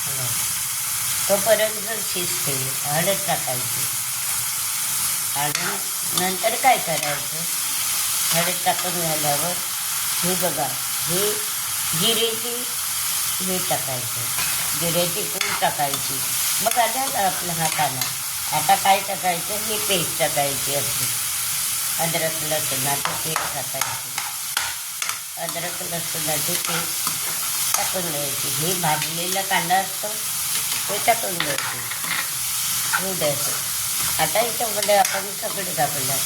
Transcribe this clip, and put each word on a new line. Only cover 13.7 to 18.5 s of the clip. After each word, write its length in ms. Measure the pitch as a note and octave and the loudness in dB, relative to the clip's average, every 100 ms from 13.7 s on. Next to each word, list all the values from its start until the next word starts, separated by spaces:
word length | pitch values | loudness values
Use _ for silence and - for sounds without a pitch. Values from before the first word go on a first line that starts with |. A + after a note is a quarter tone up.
| D3 - B2+ A2+ A#2 A2+ - - - - C#3+ | 0 0 -4 -4 -4 -2 -2 0 0 -2 0
जिऱ्याची 420 | E3+ E3 F3 F3+ | 2 2 2 0
पूड 380 | - - - - | -4 -2 -2 2
टाकायची. 600 | F3+ - C#3+ C3+ - C3+ - - - - | 2 2 0 0 -2 -2 -2 0 0 2
बघा, 240 | F#3+ - A3+ | 2 4 2
झालं 320 | C4 C4+ G3+ | 2 0 2
आपला 340 | G3 - F3 | 2 2 -2
हा 160 | D#3+ D#3+ | 0 0
कांदा. 380 | - C#3+ C3 - - - - - | 2 0 0 -2 -4 -4 -4 0